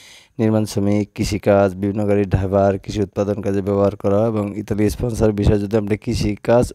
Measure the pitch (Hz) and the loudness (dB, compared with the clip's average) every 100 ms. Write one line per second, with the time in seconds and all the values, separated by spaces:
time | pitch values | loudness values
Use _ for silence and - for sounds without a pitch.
0 | - - _ - 110 110 107 - 101 104 | -20 -20 _ -2 2 2 0 -2 0 0
1 | 101 - 104 104 - 101 101 92 101 98 | -2 -4 -4 -2 2 4 4 0 -4 -2
2 | 104 101 101 98 98 98 98 98 - 101 | 0 0 2 0 0 2 2 0 -4 -6
3 | 98 - 98 104 101 98 95 98 101 101 | -4 -4 -4 -4 -4 -2 -2 0 0 0
4 | 104 101 113 107 101 101 104 101 104 - | 0 0 0 -2 -4 -6 -6 0 0 -2
5 | 123 110 110 101 101 104 101 110 101 104 | -4 0 0 2 2 2 0 -2 -2 -4
6 | - 113 107 101 - 117 123 | -4 -4 -2 -4 2 2 2